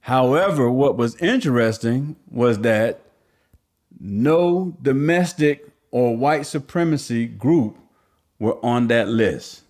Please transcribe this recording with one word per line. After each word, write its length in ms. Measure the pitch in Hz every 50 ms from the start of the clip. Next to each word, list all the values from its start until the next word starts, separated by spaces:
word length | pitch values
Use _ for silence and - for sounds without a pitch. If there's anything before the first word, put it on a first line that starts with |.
However, 680 | _ - 123 131 127 127 135 160 185 202 180 147 127 120
what 260 | 123 131 139 139 -
was 200 | - 120 117 117
interesting 1000 | - 170 175 247 269 - 160 127 120 113 110 110 - - 113 117 131 143 151 156 _ _ -
was 300 | - 113 120 123 117 101
that 400 | 110 117 110 107 113 117 - - _ _ _ _ _ _ _ _ _ _ _ _ _ _ _ _ _ _ - -
no 760 | - 101 98 104 117 147 160 165 175 175 175 185 190 180 165 -
domestic 880 | 131 139 131 135 143 156 170 175 180 170 - - 151 147 147 143 - - _ _ _ _
or 260 | - 123 123 120 117
white 300 | 113 131 143 156 147 143
supremacy 800 | - - 151 135 - - 175 170 165 156 139 - - 120 117 117
group 520 | 117 110 104 120 131 165 165 120 107 - - - _ _ _ _ _ _ _ _ _ _ _
were 260 | 107 107 - - -
on 240 | 120 120 120 120 113
that 200 | 117 117 107 98
list. 540 | 113 113 113 95 - - - - - - _ _